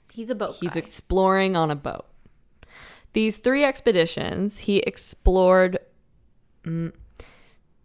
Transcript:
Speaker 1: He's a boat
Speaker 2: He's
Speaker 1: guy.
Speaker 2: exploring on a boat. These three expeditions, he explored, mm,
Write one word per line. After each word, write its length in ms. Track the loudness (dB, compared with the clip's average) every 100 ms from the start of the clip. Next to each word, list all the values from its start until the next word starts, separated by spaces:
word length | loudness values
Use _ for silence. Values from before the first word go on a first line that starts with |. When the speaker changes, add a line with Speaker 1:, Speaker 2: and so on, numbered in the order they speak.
| _
Speaker 1:
He's 180 | -14 -8
a 60 | -6
boat 200 | -8 -6
Speaker 2:
He's 140 | -6
Speaker 1:
guy. 60 | -6
Speaker 2:
exploring 760 | -6 -10 -2 2 4 4 2 2
on 140 | 0
a 60 | -2
boat. 300 | -8 -10 -14 -20 -20 _ _ _ -20 -20 -20 -20 -6
These 240 | -2 -2 0
three 260 | 0 2
expeditions, 960 | 0 0 0 2 0 -2 -6 -4 -4 -4
he 180 | 0 0
explored, 1000 | 0 -4 -6 0 2 4 6 6 4 0 -10 _ _ _ _ _ _ _
mm, 300 | -8 -6 -6 -10 -20 -20 -20 -20 _ _ _ _